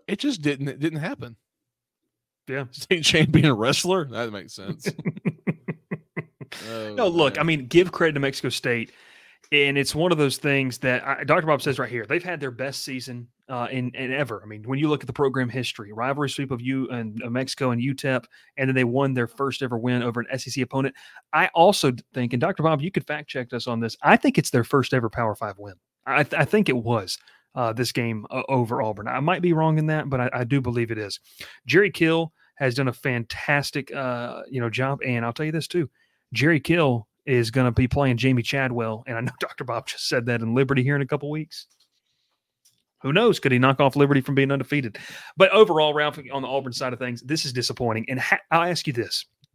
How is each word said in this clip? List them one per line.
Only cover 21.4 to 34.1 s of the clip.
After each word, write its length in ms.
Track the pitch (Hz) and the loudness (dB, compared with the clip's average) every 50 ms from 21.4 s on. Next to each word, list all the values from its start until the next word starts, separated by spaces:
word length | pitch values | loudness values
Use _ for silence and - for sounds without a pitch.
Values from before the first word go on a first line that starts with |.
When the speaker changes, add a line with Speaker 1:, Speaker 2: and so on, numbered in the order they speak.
| 185 - - | 0 2 4
Speaker 2:
also 380 | 170 170 208 196 - - 135 | 6 6 6 6 4 2 2
d-, 120 | 123 117 - _ - | 0 0 -6 _ -6
think, 180 | 131 123 120 131 | -4 -2 0 0
and 80 | 120 | 0
Doctor 220 | 151 190 190 - 151 | 0 0 0 2 2
Bob, 180 | 160 156 139 | 2 2 2
you 80 | 147 196 | -2 -2
could 140 | - 160 - | -2 -4 -4
fact 240 | - 147 147 147 - | -4 -8 -8 -8 -8
check 240 | - 135 120 - 127 | -8 -8 -8 -6 -6
us 140 | 117 - | -6 -4
on 120 | 127 117 113 | -4 -2 -2
this, 160 | 113 110 - - | -2 -4 -4 -2
I 160 | - 151 208 | 0 0 2
think 220 | - - 285 - 165 | 2 2 2 2 0
it's 100 | - - | 0 2
their 140 | - 123 113 | 2 0 0
first 280 | - - 135 123 - 139 | 2 2 2 2 2 0
ever 120 | 127 117 110 | 0 0 -2
Power 260 | - 123 117 110 101 | -4 -4 -4 -4 -4
Five 240 | - 113 104 92 98 | -6 -8 -10 -10 -12
win. 160 | 104 101 90 _ _ _ _ _ - | -14 -18 -18 _ _ _ _ _ -6
I 160 | 127 127 143 147 | 0 0 2 2
th-, 160 | - - 160 | 2 2 0
I 40 | 143 | 0
think 220 | - - 220 196 | 2 2 2 2
it 100 | - 127 | 2 0
was, 420 | 120 107 117 120 110 95 90 - - _ _ _ _ _ _ - | 0 0 0 0 0 -2 -4 -10 -12 _ _ _ _ _ _ -6
uh, 200 | 131 120 113 110 | -4 -2 -2 0
this 180 | 120 120 - | -2 -2 -2
game, 340 | - 131 117 117 113 107 104 - | -2 -2 -2 -2 -4 -6 -8 -8
uh, 100 | 110 131 - - | -8 -6 -4 0
over 320 | 135 123 120 107 120 127 | 2 2 2 0 0 -2
Auburn. 260 | 113 110 101 107 104 | -2 -2 -4 -6 -6
I 120 | 123 123 131 | -4 -2 0
might 240 | 143 170 185 170 175 | 0 0 0 2 2
be 100 | 180 165 | 2 4
wrong 240 | 160 160 160 156 | 4 4 4 4
in 80 | 156 156 | 2 2
that, 220 | 156 156 156 139 139 | 0 0 -2 -2 -2
but 100 | 135 123 | -2 -2
I, 100 | 123 123 - | -2 -2 -2
I 100 | 123 123 | -2 -2
do 160 | 113 143 139 | 0 0 0
believe 280 | 123 123 117 120 117 110 | 0 0 -2 -2 -2 -2
it 80 | 113 | -4
is. 220 | 107 104 98 - - _ _ _ - - - - - - | -6 -6 -8 -10 -12 _ _ _ -20 -20 -20 -20 -12 -2
Jerry 240 | 123 - 185 208 180 | 4 4 6 6 4
Kill 420 | - - 165 160 165 165 165 160 _ _ _ _ _ | 2 2 2 4 4 2 0 -2 _ _ _ _ _
has 180 | - 143 127 120 | -2 0 0 2
done 140 | 135 135 | 2 0
a 60 | 127 117 | 0 -2
fantastic, 1000 | - - 139 123 120 113 - - - - - 147 143 139 - - 147 131 - - | -2 -2 -2 -2 -2 -4 -6 -10 -6 -2 0 0 2 0 -2 -4 -6 -6 -6 -8
uh, 480 | 139 131 127 | -6 -4 -4